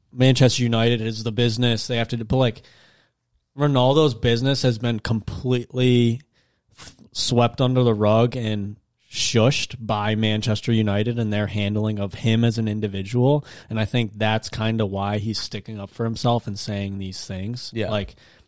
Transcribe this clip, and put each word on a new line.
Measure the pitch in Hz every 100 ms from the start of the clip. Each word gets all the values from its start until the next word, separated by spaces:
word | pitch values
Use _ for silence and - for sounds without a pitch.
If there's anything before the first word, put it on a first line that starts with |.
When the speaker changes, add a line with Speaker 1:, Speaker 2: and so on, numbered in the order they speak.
| _
Speaker 1:
Manchester | 127 131 127 131 -
United | 120 117 117 120
is | 110 110
the | 113
business. | 107 120 110 123 113 -
They | 120
have | 113
to, | 117 113
but, | 131
like, | 123 - - _ _ _ _ _ _ _ _ 135
Ronaldo's | 143 131 127 147 156
business | 110 120 117 135 135
has | 131 110
been | 123 113
completely | - 113 - - 127 123 - 127 127 123 117 120 _ _ _ _ _ -
f-, | - - -
swept | - - 120 120 -
under | 127 127
the | 120
rug | 107 104 110 120 127
and | 110 107 101 101 _ _ _
shushed | - - 117 120 147 - -
by | 107 107 104 110
Manchester | 110 107 110 104 -
United | 113 104 101 110 120
and | 110
their | 104 101
handling | 104 101 104 107 104
of | 98
him | - 113 113
as | 117 113
an | 110
individual. | 107 104 98 98 123 127 147 - - -
And | 110
I | 104
think | 123 110 104
that's | 107 110 -
kinda | - 110 113 101
why | 98 101 104
he's | 104 104
sticking | - 107 104 107
up | 98
for | -
himself | 117 110 120 120 -
and | 98
saying | - 101 98 98
these | 95 92 -
things. | 95 101 123 -
Speaker 2:
Yeah. | 113 101
Speaker 1:
Like, | 104 98 - _ _